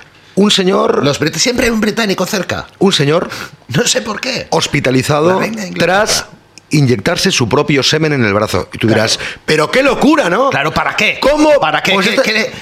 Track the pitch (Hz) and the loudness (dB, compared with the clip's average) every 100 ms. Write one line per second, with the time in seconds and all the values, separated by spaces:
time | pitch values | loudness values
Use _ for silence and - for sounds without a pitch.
0 | - - - - 208 196 185 202 226 - | -20 -20 -6 0 2 2 2 2 2 2
1 | 143 - 151 160 - 254 240 226 214 202 | 0 0 -2 0 -2 0 0 0 -2 0
2 | 214 185 185 202 170 90 - - 190 - | -2 -2 -2 -4 -4 -8 -10 0 0 2
3 | 143 165 - - - - - 131 240 254 | 2 0 -2 -8 -14 -16 -6 -2 0 -2
4 | 214 208 262 233 - 160 - 147 131 131 | -4 -8 -8 -8 -2 -2 0 -2 0 0
5 | - 147 160 190 214 220 185 175 170 190 | 0 0 0 0 -2 -6 -10 -2 0 2
6 | 220 - - - _ - _ 156 131 117 | 0 -2 -6 -20 _ -20 _ 2 2 2
7 | 160 175 190 - 113 131 - 139 - 156 | 0 0 0 0 0 0 2 0 2 0
8 | 156 143 110 101 107 92 - - 110 107 | 0 0 2 2 0 -2 -6 -2 0 2
9 | 110 - - - - 156 151 247 277 226 | 0 -2 -8 -10 -2 0 2 2 2 2
10 | 254 311 190 190 269 139 147 165 147 - | 2 2 2 0 0 0 -2 -2 -2 -2
11 | 208 - 262 302 302 294 156 151 185 190 | -2 0 0 4 4 4 2 0 0 0
12 | 196 269 214 214 202 - | 0 0 0 -2 -4 -8